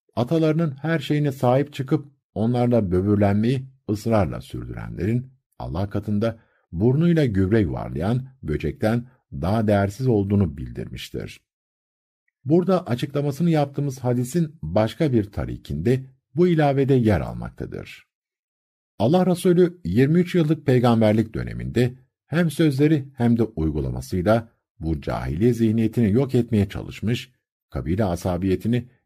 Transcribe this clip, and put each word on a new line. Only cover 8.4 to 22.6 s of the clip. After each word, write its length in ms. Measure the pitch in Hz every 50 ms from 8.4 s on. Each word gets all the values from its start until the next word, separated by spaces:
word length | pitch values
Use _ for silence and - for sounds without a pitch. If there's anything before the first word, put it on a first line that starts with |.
| 98
böcekten 640 | 78 76 71 - 73 - - 104 107 117 120 120 - _ _ _ -
daha 360 | - 69 71 92 104 117 107
değersiz 400 | 104 104 101 98 98 98 - 131
olduğunu 500 | 127 113 101 98 101 104 101 101 80 69
bildirmiştir. 840 | - - 120 - - - - - - - - - 57 53 - - - _ _ _ _ _ _ _ _ _ _ _ _ _ _ _ _ _ _ _ _ -
Burada 420 | 127 156 180 175 185 190 170 175
açıklamasını 600 | - 117 120 147 131 - 147 143 147 139 - 175 175
yaptığımız 500 | 160 151 143 139 135 147 143 143 131 -
hadisin 560 | - 123 123 123 123 123 - 175 165 151 - -
başka 520 | - 78 87 107 110 110 - - 170 147 123
bir 180 | 113 101 101
tarikinde 760 | - - 65 60 62 - - - 71 73 85 113 131 131 131 - _ _ _ _ -
bu 120 | 147 175
ilavede 460 | 185 170 156 147 143 135 139 139 123 139
yer 280 | 127 117 107 101 78
almaktadır. 840 | 62 58 60 58 58 57 - - - - - 50 - - - - - _ _ _ _ _ _ _ _ _ _ _ _ _ _ _ _ _ _ -
Allah 260 | 101 123 165 185 180
Resulü 560 | 185 175 175 - 185 175 175 180 170 170 - -
yirmi 360 | 82 92 117 135 143 160 180
üç 160 | 175 175 -
yıllık 300 | 180 160 151 160 156 -
peygamberlik 680 | - 127 123 120 120 117 113 110 107 107 110 107 - -
döneminde 600 | - - 80 113 117 120 - - 117 127 127 131 - _ _ _ _ _
hem 260 | - 143 165 180 156
sözleri 540 | 139 -